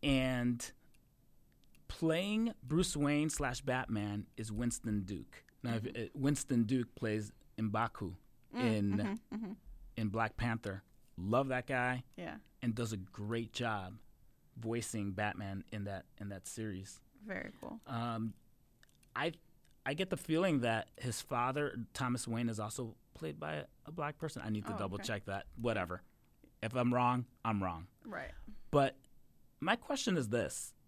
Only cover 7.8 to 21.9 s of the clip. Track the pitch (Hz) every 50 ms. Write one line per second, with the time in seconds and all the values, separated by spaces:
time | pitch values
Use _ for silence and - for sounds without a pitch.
7.8 | 117 113 - - 104 90 90 - - - - - - - - 240 254 117 110 107
8.8 | 101 101 98 101 101 208 196 226 - _ - 214 226 180 208 - - - - -
9.8 | - - - - 113 104 95 110 113 107 - - 117 120 113 113 - 104 95 95
10.8 | - _ _ - - - - - 87 98 110 123 139 135 131 127 123 - 139 127
11.8 | 123 123 127 127 123 - - - 175 165 - 220 - - - _ - 120 110 110
12.8 | 120 107 110 98 92 92 - - 104 104 117 117 117 110 - - 123 117 110 101
13.8 | 95 92 104 107 - - - _ - - - _ _ - _ - 113 113 113 120
14.8 | 113 - - 113 101 101 95 92 104 104 98 - 104 98 98 98 - - - 110
15.8 | 101 101 98 95 - - - - 107 101 101 95 - - - - 110 110 98 92
16.8 | 95 101 - - - - _ - 208 220 190 - - - - - - - - 233
17.8 | - - 131 117 117 120 117 113 110 113 101 - - - - _ _ _ _ _
18.8 | - _ _ _ - - _ - 139 170 160 - - - - - _ - - -
19.8 | _ 127 147 151 190 185 - 156 - - 160 160 185 190 160 135 117 117 113 113
20.8 | - - - - - 123 117 - - - - 120 120 127 135 147 147 139 - 123
21.8 | 113 -